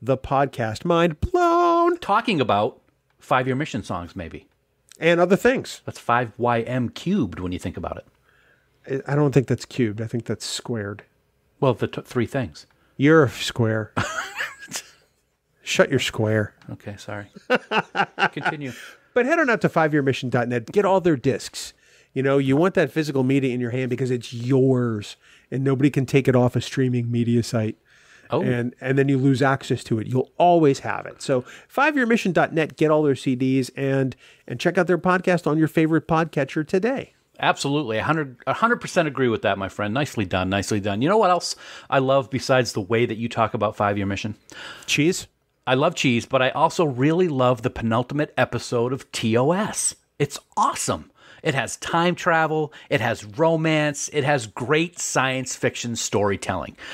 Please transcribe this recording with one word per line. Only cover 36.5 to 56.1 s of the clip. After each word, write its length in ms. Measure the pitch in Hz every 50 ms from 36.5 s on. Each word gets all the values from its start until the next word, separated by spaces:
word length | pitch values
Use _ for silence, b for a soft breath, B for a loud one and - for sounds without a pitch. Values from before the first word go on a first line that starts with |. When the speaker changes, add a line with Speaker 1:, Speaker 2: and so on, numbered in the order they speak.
| - 165 151
Speaker 1:
today. 460 | - - 190 190 233 269 220 - - _ _ _ _ _ -
Speaker 2:
Absolutely. 580 | - 156 - - - 143 143 151 151 110 110 110
A 60 | 101
hundred, 320 | 117 156 165 151 135 123 - -
a 60 | 131 131
hundred 260 | - 220 226 240 240
percent 280 | - 151 - 190 165 151
agree 200 | 127 131 131 120
with 140 | 113 101
that, 160 | - 107 98 98
my 100 | 98 92
friend. 240 | - - 104 104
Nicely 320 | 107 135 151 - - 117 101
done. 240 | 85 - 92 92 92
Nicely 300 | 95 101 95 - 113 104
done. 240 | 95 104 98 104
You 60 | 127 160
know 100 | 202 226
what 120 | 214 180
else 260 | 180 170 - - - B B B B B B B
I 80 | - 139
love 320 | 135 127 135 139 127 -
besides 420 | - 123 - - 131 127 123 110
the 80 | - 117
way 240 | 98 90 113 113 120
that 140 | 120 127 104
you 100 | 117 117
talk 240 | - 123 110 104
about 220 | - 110 104 107 -
Five 200 | - 107 101 104
Year 100 | 104 98
Mission? 300 | 98 101 101 - 110 113 - _ B B B B B B B B
Speaker 1:
Cheese? 400 | - - - 143 170 185 - - - _ _ _ _ _ _ _ -
Speaker 2:
I 60 | 131
love 220 | 131 147 175 165
cheese, 300 | - - 139 120 117 -
but 140 | - - 131
I 100 | 127 127
also 340 | - 131 156 165 - - 175
really 420 | 147 127 120 135 151 160 180 185
love 360 | 175 147 131 127 123 127 113
the 80 | 110 123
penultimate 640 | - - 113 113 113 120 123 - 139 147 147 147 - -
episode 540 | 123 - - 117 - - 135 120 117 123
of 180 | 135 127 - -
T 240 | - - - 113 110
O 140 | 117 127 147
S. 460 | 175 190 220 - - - - - - - _ _ _ -
It's 200 | 147 143 - - - _ _
awesome. 540 | 196 214 277 - - - - 107 80 76 - B B B B B B
It 120 | B 156 135
has 200 | 139 117 107 -
time 380 | - - - - 170 175 180 170
travel. 580 | - - 185 165 160 160 151 156 156 156 B B B B B
It 120 | - 107
has 240 | 110 117 110 - 104
romance. 840 | 107 101 117 160 165 165 160 160 160 156 151 151 151 143 - - -
It 100 | - 147 127
has 220 | 143 147 139 113
great 520 | 107 - - 127 110 151 156 170 175 - -
science 560 | - - - 147 131 131 131 131 127 - -
fiction 380 | - - 123 - - - 120 117
storytelling. 800 | 110 - -